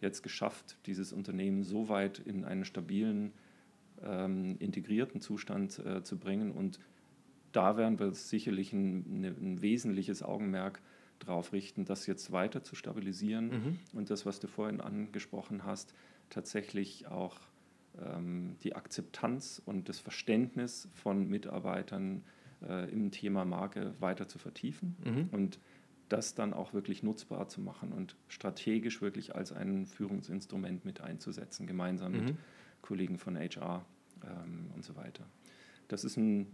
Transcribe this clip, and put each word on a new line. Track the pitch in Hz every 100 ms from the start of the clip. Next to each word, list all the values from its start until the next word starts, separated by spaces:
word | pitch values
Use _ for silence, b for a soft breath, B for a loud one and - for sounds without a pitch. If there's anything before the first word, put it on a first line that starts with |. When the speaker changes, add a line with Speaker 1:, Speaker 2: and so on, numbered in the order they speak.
Speaker 1:
jetzt | 98 -
geschafft, | 95 - 107 - - - -
dieses | 95 92
Unternehmen | 98 98 92 98 98
so | 95 107 107
weit | 101 98 -
in | - 92
einen | - 95
stabilen, | 95 95 82 98 110 104 104 B B B B - - -
ähm, | - 92 95 95 92 92
integrierten | 101 92 87 107 131 -
Zustand, | - 104 - 101 95 -
äh, | - 92
zu | - 92
bringen. | 95 101 104
Und | 73 98 - B B B - - - -
da | 95 95 107
werden | 110 104
wir | 101
sicherlich | - - 110 113 95 95
ein, | 98 98 92 87
eine, | 95 95
ein | 78 95 90
wesentliches | 104 117 113 98 98 98
Augenmerk | - 107 101 95 95 - B B B -
drauf | - 85 -
richten, | 101 - -
das | 90 95 -
jetzt | 92 -
weiter | 90 101 139
zu | -
stabilisieren | - - 107 95 92 104 110 117
Speaker 2:
Mhm. | 123 135 175 -
Speaker 1:
und | 110 101
das, | 104 101
was | -
du | -
vorhin | - 107 104
angesprochen | - 104 104 101 - 101 - 101
hast, | 98 101 - B B B -
tatsächlich | 98 - 104 101 101 98 - -
auch, | 92 90 - - b b b - -
ähm, | 87 87 87 87 90 -
die | -
Akzeptanz | 107 - - - - 120 131 - -
und | - 95 95
das | -
Verständnis | - - - 110 123 123 120 - -
von | - 104 98 95
Mitarbeitern, | 101 - 95 92 92 - 98 95 95 B B B B -
äh, | 92 90
im | 110 101
Thema | - 101 98
Marke | 92 90 98 101 98 -
weiter | 92 92 95
zu | -
vertiefen | - - 123 - 180 175
Speaker 2:
Mhm. | - 123 175
Speaker 1:
und | 101 98 - B B B - -
das | 107 -
dann | - 104
auch | - 95
wirklich | 104 98 98
nutzbar | 107 110 - - 98
zu | -
machen | 95 - -
und | - 90 - -
strategisch | - 98 - 113 110 113 -
wirklich | 101 - - -
als | 90
ein | 92 98 95 95
Führungsinstrument | - 101 98 - 95 - 98 92 90
mit | 95 -
einzusetzen, | - 82 - - - - 90
gemeinsam | 90 90 92 92
mit | 92 120
Speaker 2:
Mhm. | 156 B B B B
Speaker 1:
Kollegen | - 95 90 87
von | 92 85
H | 87 -
R, | 87 90 - - - -
ähm, | - 90 87 85 85
und | -
so | - -
weiter. | - - 110 - B B B B -
Das | 101
ist | - -
ein | 110 101 98